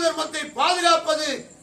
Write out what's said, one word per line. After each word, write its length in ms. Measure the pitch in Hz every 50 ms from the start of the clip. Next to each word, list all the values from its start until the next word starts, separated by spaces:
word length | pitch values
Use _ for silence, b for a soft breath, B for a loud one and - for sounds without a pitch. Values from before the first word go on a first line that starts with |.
தர்மத்தை 500 | 339 330 311 311 311 - 311 302 - -
பாதுகாப்பது 960 | - 240 285 349 359 359 339 339 330 320 - 320 311 311 302 285 262 - - - - -